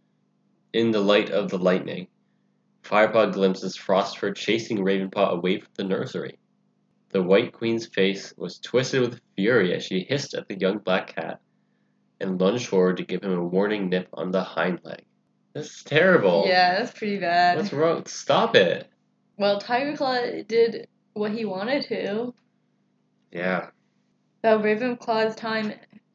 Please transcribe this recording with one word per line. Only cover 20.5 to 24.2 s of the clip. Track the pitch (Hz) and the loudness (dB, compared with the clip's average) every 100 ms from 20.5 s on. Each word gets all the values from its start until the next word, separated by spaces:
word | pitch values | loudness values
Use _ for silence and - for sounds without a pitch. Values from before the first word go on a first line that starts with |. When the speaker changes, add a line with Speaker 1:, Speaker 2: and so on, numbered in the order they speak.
| 226 233 208 - _ _ | 2 2 0 -14 _ _
Speaker 2:
what | 214 208 | -6 -4
he | 220 | -4
wanted | 214 185 214 277 | -6 -6 -2 -4
to. | 277 196 190 208 247 - _ _ _ _ _ _ _ _ _ | -4 -6 -4 -4 -6 -10 _ _ _ _ _ _ _ _ _
Speaker 1:
Yeah. | 87 90 92 - - _ _ _ _ | -6 -2 -2 -4 -16 _ _ _ _